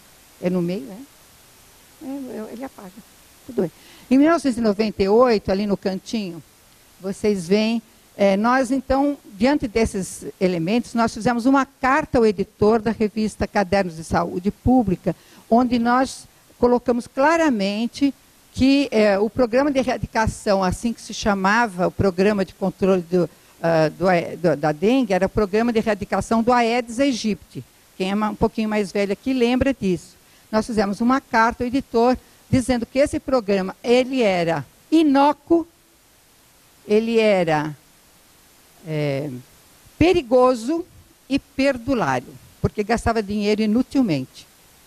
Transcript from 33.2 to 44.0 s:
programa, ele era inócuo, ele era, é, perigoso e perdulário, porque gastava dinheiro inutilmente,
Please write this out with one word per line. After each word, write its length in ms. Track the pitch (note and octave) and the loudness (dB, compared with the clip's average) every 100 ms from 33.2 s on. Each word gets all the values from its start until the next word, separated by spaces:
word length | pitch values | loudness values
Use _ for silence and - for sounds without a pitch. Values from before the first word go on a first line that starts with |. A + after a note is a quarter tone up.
programa, 540 | - B3+ G3 G3 F#3+ - | -2 -2 0 -2 -2 -6
ele 380 | B3 B3 B3+ C4 | 0 2 2 0
era 460 | G#3+ F3+ E3+ D#3+ A#2 _ - | 0 0 0 -2 -6 _ 0
inócuo, 760 | D#4+ D#4 C4+ C#4+ C#4+ - E4+ D#4+ _ _ _ _ _ _ _ _ _ _ _ - | 4 4 6 4 2 0 0 0 _ _ _ _ _ _ _ _ _ _ _ 0
ele 340 | G#3+ A3+ A3+ | 0 2 2
era, 560 | G#3+ F#3+ E3 D3+ D#3 D3 _ _ _ _ _ _ _ _ _ _ | 4 4 2 0 -2 -8 _ _ _ _ _ _ _ _ _ _
é, 460 | F3 D3+ D3 C3+ C#3+ B2 C3 _ _ _ _ - | -8 -4 -4 -4 -6 -10 -16 _ _ _ _ 0
perigoso 880 | E4 F4 A#3+ B3 B3+ B3+ A3+ E4 F#4 - - _ - | 2 2 2 4 4 2 -2 -6 -6 -16 -20 _ -6
e 100 | C#4 | -6
perdulário, 880 | - - C4+ B3+ A#3 B3+ D3+ B2+ - B2+ - - | -4 -2 -2 -2 -2 -2 0 -2 -6 -16 -20 -6
porque 220 | G3+ - | -6 -4
gastava 400 | G#3 A3+ A#3+ A3+ | -2 -2 -2 -2
dinheiro 400 | G3 G#3+ G#3 G#3+ | -2 -2 0 0
inutilmente, 880 | G#3+ A3 - C#4 | 2 0 0 0